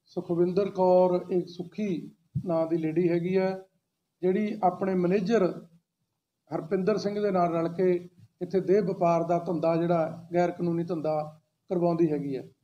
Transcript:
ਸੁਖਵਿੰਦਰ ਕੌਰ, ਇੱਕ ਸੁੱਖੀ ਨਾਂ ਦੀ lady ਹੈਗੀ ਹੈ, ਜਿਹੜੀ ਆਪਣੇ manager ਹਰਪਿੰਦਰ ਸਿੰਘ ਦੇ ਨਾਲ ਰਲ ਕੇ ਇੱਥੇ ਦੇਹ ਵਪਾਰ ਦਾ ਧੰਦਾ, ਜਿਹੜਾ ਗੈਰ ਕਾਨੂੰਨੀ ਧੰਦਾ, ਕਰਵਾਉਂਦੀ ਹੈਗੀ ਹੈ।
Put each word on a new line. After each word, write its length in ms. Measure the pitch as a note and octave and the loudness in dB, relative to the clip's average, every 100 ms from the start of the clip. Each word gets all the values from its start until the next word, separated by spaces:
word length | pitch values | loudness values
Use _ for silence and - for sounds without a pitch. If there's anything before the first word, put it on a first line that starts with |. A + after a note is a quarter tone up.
| _ | _
ਸੁਖਵਿੰਦਰ 640 | - F3 E3+ F3 F3+ G3 | -10 -4 0 2 2 0
ਕੌਰ, 560 | F3 F#3 F3+ F3+ F3+ - | 2 6 6 6 2 0
ਇੱਕ 160 | F#3 - | -2 -2
ਸੁੱਖੀ 640 | - F3 - G#3 D#3 - - _ - F#3+ | -10 -14 -6 -4 -4 -8 -18 _ -8 -2
ਨਾਂ 200 | E3 D#3+ | -2 0
ਦੀ 100 | E3 | 0
lady 320 | D#3 D#3+ F3 | 0 0 2
ਹੈਗੀ 280 | F3 F3 F#3+ | 2 0 0
ਹੈ, 260 | F#3+ F#3+ - _ _ _ _ - | 0 -4 -12 _ _ _ _ -4
ਜਿਹੜੀ 380 | F3+ G3 G#3 - | 0 0 -2 0
ਆਪਣੇ 320 | F3+ F3+ F#3+ F#3+ | 0 0 -2 0
manager 560 | F3 G3+ F#3 A3+ F3 - - _ _ _ _ _ _ _ - E3 | 2 0 2 2 0 -2 -14 _ _ _ _ _ _ _ -10 -8
ਹਰਪਿੰਦਰ 420 | D#3+ G3 F3+ G3+ | -4 -2 0 0
ਸਿੰਘ 240 | G3 G#3 | -2 -2
ਦੇ 100 | G#3 | 0
ਨਾਲ 220 | F#3 F3 | 2 0
ਰਲ 200 | E3 E3+ | 0 -2
ਕੇ 360 | E3+ F#3 F3 F3 _ - - | 0 0 0 -4 _ -20 -12
ਇੱਥੇ 180 | F3 F#3+ | -4 -2
ਦੇਹ 220 | D#3+ G3+ | 2 2
ਵਪਾਰ 420 | F#3 F3+ E3+ E3+ | 2 0 2 2
ਦਾ 160 | E3+ E3+ | 2 -2
ਧੰਦਾ, 360 | E3+ E3 E3 E3 | 0 -2 0 0
ਜਿਹੜਾ 520 | E3+ E3+ D#3+ E3 - | 2 0 0 -6 -4
ਗੈਰ 180 | F3 F3 | 0 0
ਕਾਨੂੰਨੀ 320 | F3 F3 E3 | 0 -2 -2
ਧੰਦਾ, 580 | E3+ E3+ D#3 D#3 D#3 - _ _ - | -2 -4 -2 -4 -6 -12 _ _ -4
ਕਰਵਾਉਂਦੀ 420 | F#3 F3 E3+ E3+ | 0 2 2 2
ਹੈਗੀ 260 | D3 C#3 C3 | 0 -4 -8
ਹੈ। 60 | - _ | -10 _